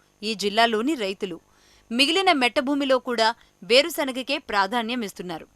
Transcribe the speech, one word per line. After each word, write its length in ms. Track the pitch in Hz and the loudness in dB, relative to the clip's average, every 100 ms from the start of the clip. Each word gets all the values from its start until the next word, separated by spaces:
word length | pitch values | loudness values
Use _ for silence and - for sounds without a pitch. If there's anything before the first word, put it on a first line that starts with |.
| _ - | _ -10
ఈ 120 | 208 | -8
జిల్లాలోని 600 | 214 202 208 233 214 247 | -2 -2 4 4 4 0
రైతులు. 460 | 311 196 196 190 165 _ _ _ _ - | -2 -4 -6 -8 -10 _ _ _ _ -6
మిగిలిన 400 | 233 277 349 381 | 0 2 2 2
మెట్ట 280 | 311 240 269 | 2 2 0
భూమిలో 380 | 262 285 277 262 | -2 0 2 0
కూడా 360 | 254 226 220 233 _ _ | 0 0 0 0 _ _
వేరుశనగకే 760 | 175 240 311 330 277 254 262 294 | 2 4 4 0 -4 -4 -6 -6
ప్రాధాన్యం 640 | - 208 196 240 220 247 | -2 0 0 0 -2 -4
ఇస్తున్నారు. 440 | 202 - 180 160 - | -6 -8 -10 -10 -12